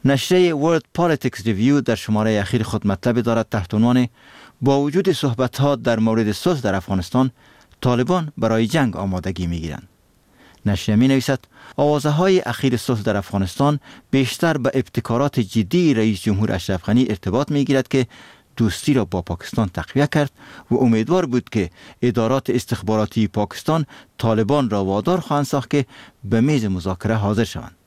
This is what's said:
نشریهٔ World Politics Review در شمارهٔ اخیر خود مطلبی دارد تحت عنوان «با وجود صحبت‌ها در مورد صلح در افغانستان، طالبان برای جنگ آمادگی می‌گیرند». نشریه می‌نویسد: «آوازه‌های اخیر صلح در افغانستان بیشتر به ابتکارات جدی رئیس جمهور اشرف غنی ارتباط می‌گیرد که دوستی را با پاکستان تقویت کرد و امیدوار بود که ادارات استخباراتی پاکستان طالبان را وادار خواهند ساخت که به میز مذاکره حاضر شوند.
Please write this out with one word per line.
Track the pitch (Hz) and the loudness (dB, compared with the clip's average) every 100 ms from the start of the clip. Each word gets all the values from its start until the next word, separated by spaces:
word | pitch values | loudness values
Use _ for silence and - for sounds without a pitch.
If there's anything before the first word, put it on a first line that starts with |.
| 139 | 2
نشریهٔ | 139 - 185 180 | 0 2 2 4
World | 151 156 165 - - | 2 0 0 -2 -2
Politics | 175 151 127 - | 0 0 -2 -4
Review | 107 98 120 143 - | -4 0 2 2 2
در | 110 | -4
شمارهٔ | - 107 107 107 | -2 0 2 0
اخیر | 98 123 | 0 -2
خود | 110 110 101 | -2 -2 -2
مطلبی | 95 123 120 | -2 0 0
دارد | 117 113 110 | 0 0 0
تحت | 110 90 | -4 -2
عنوان | 107 117 127 120 _ - - - _ | 2 4 4 0 _ -20 -20 -20 _
«با | 135 139 | 2 2
وجود | 147 156 190 | 2 0 0
صحبت‌ها | 160 143 117 127 - 143 139 | 0 -2 0 -2 0 0 2
در | 117 113 | 0 2
مورد | 113 110 107 | 2 2 0
صلح | 101 180 160 | 0 0 0
در | 113 95 | 0 -2
افغانستان، | - 95 87 127 131 - - - _ _ | -2 -4 -2 0 0 -4 -20 -20 _ _
طالبان | 123 123 127 180 156 - | -2 0 0 -2 -2 -4
برای | 113 110 113 | 0 0 0
جنگ | 160 131 85 | 0 -2 -2
آمادگی | 98 92 92 87 87 | -4 -4 -6 -6 -6
می‌گیرند». | 85 80 73 - _ _ _ _ _ - _ - | -6 -8 -10 -16 _ _ _ _ _ -20 _ -2
نشریه | 98 - 107 | -2 2 2
می‌نویسد: | 131 135 120 131 _ - - - | 4 2 0 -4 _ -20 -14 -2
«آوازه‌های | 147 147 147 147 185 185 | 0 2 0 0 2 2
اخیر | - 120 135 120 | 0 -2 -2 -2
صلح | - 117 | -2 -2
در | 101 101 | 0 -2
افغانستان | 98 101 95 - 143 147 - - _ | -2 -2 -2 0 0 0 -6 -20 _
بیشتر | 135 127 - 170 151 | 0 0 0 0 0
به | 123 | 0
ابتکارات | 135 120 - - 120 143 - | -2 -4 -6 -2 0 0 0
جدی | 98 113 95 175 170 | -2 -2 0 2 4
رئیس | 113 110 101 | 4 2 0
جمهور | - 98 104 | 0 0 0
اشرف | 95 - 92 | -2 -2 -4
غنی | - 113 131 | 2 2 2
ارتباط | 98 - 107 143 | -2 -2 -2 0
می‌گیرد | 147 135 135 127 | -2 2 0 2
که | 135 123 - - - _ - | 0 -2 -6 -20 -20 _ -2
دوستی | 113 - - | -2 0 0
را | 131 95 | 0 0
با | 95 | -4
پاکستان | - 85 - - 104 | -4 -8 -6 -4 -2
تقویت | - 82 135 147 | -4 -4 -2 0
کرد | 156 143 _ - - - | 0 -2 _ -20 -20 -2
و | 120 | 2
امیدوار | 127 110 110 180 170 | 4 2 2 0 2
بود | 123 - | -2 -2
که | 113 87 - - - | -4 -4 -6 -20 -2
ادارات | 123 120 113 135 - | -2 0 0 0 0
استخباراتی | 120 - 117 95 110 104 - 104 | -4 -2 -6 -2 0 0 0 -2
پاکستان | - 104 - - 160 143 - - _ | 0 -4 -4 -2 -2 -2 -10 -20 _
طالبان | 113 110 107 147 127 | 0 0 2 0 0
را | 104 98 | 0 0
وادار | 98 104 180 | 0 0 -2
خواهند | - 147 143 | -2 -2 -2
ساخت | 143 - | -4 -2
که | 147 131 - - _ | -2 -2 -10 -20 _
به | 101 113 | -2 2
میز | 131 151 107 | 2 2 0
مذاکره | 95 90 92 110 113 | -2 -4 -4 -2 0
حاضر | 101 104 | 0 0
شوند. | 110 - 110 _ | -2 -4 -14 _